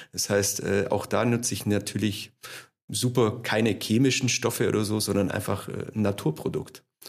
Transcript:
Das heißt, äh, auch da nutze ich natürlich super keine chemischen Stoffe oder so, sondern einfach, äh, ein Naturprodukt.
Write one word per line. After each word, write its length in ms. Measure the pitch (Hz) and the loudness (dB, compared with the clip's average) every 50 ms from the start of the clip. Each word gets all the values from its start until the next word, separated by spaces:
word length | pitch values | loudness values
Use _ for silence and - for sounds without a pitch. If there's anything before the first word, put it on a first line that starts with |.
| - - | -16 -10
Das 180 | - 95 - - | -6 -4 0 2
heißt, 300 | 101 104 98 98 - - | 2 2 2 2 0 -2
äh, 260 | - 92 98 101 98 - | 0 2 2 2 2 2
auch 160 | - 98 - | 0 -2 -2
da 180 | - 101 101 113 | 0 0 2 2
nutze 300 | 120 117 117 120 - 110 | 2 2 2 0 -2 -4
ich 120 | - - | -2 0
natürlich 680 | 104 104 101 - - - 104 110 104 98 - - - _ _ - - - - - - _ _ _ - | 0 0 0 0 -2 -2 0 0 0 -2 -4 -8 -12 _ _ -18 -16 -16 -16 -18 -20 _ _ _ -6
super 540 | - 101 123 123 123 131 117 107 - - | -4 -2 0 2 2 4 2 2 2 -2
keine 340 | - - 107 110 117 110 95 - | -2 0 2 2 2 2 2 0
chemischen 520 | - - 107 117 135 131 - - 127 120 | 0 2 4 4 4 4 2 2 0 0
Stoffe 380 | - - - 113 - - 117 101 | 0 0 0 0 0 2 0 2
oder 160 | 104 107 107 | 2 2 0
so, 140 | 95 107 107 | 0 0 0
sondern 320 | - 98 95 101 98 90 | 0 2 2 2 2 0
einfach, 380 | - 107 - - 101 95 - - | -2 -4 -2 -4 -4 -6 -6 -8
äh, 240 | - - - - - | -8 -8 -8 -6 -2
ein 80 | 110 | 0
Naturprodukt. 800 | 104 101 98 - - 156 156 - - - 80 78 80 - - - _ _ _ _ - | 0 0 0 0 -2 -2 -2 -2 -4 -4 -4 -4 -6 -8 -16 -20 _ _ _ _ -20